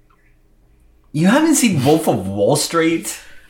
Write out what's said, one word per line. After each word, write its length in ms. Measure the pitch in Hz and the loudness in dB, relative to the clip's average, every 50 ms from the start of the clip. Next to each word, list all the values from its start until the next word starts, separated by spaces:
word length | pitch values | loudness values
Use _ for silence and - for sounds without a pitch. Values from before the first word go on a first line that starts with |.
| _ _ _ _ _ _ _ _ _ _ _ _ _ _ _ _ _ _ _ _ _ _ | _ _ _ _ _ _ _ _ _ _ _ _ _ _ _ _ _ _ _ _ _ _
You 160 | - 147 170 | -4 0 2
haven't 280 | 190 240 302 320 330 285 | 2 4 4 2 2 2
seen 280 | - - 220 180 143 120 | 2 2 0 0 2 2
Wolf 240 | 139 156 156 - | 2 2 2 2
of 180 | - 139 101 95 | -2 -2 -2 -4
Wall 280 | 95 98 101 101 113 147 | -6 -4 0 0 0 0
Street? 640 | 151 - - 170 165 160 165 170 165 - - - - - - - - - | 0 -2 -2 -2 0 0 0 -2 -2 -6 -10 -14 -14 -16 -20 -20 -20 -20